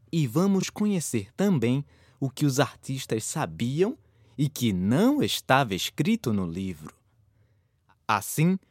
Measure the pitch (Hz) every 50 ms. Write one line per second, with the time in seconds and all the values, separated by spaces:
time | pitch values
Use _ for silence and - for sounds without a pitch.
0 | _ _ - 165 147 117 110 160 190 202 196 190 185 - - - 208 208 202 170
1 | - - - 110 98 - _ - 185 208 185 127 113 120 127 143 143 - _ _
2 | _ _ _ - 139 131 - - 147 143 127 135 131 - - - - - 135 135
3 | - - 131 110 - - - 160 131 87 78 80 117 123 135 160 185 226 320 -
4 | _ _ _ _ _ _ _ - 151 143 - - 127 113 95 87 92 101 123 165
5 | 220 262 294 285 - 98 - - - - 131 135 139 107 95 85 - - - -
6 | 147 196 233 220 - 120 107 98 90 82 80 95 95 95 87 76 78 - - _
7 | _ _ _ _ _ _ _ _ _ _ _ _ _ _ _ _ _ _ _ _
8 | _ - 107 98 - - - 147 156 175 190 190 _ _